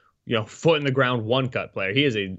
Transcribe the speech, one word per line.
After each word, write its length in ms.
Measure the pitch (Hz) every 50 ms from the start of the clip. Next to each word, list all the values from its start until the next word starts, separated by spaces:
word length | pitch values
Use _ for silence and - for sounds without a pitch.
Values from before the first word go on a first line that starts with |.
| _ _ _ _ _
you 100 | - 120
know, 80 | 110 107
foot 340 | - - - - 160 165 151
in 60 | 147
the 60 | 139
ground, 340 | 131 135 131 123 127 120 110
one 240 | 107 120 131 131 123
cut 240 | 131 107 92 - -
player. 200 | 107 98 95 101
He 120 | 127 147
is 120 | 143 110
a 200 | 107 98 95 92